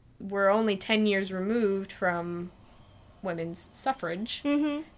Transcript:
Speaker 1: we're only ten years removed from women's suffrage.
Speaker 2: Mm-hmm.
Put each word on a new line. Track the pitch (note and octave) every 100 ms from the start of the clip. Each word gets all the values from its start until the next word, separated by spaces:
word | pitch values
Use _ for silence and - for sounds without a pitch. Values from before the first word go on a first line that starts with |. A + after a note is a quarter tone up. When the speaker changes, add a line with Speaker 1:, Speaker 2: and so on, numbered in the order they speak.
| - -
Speaker 1:
we're | G3 G3 G3
only | G#3+ A3 G3
ten | - A3 G#3+
years | G3 F#3+
removed | F#3 F#3+ A#3+ G#3 G3 F#3+
from | - F#3 F3 F3 F3 F3+ - - - - - - -
women's | F#3+ E3 E3 E3+ -
suffrage. | - C4+ C4 E3+ F3 A3 -
Speaker 2:
Mm-hmm. | C#4+ D4 D4 D4 D#4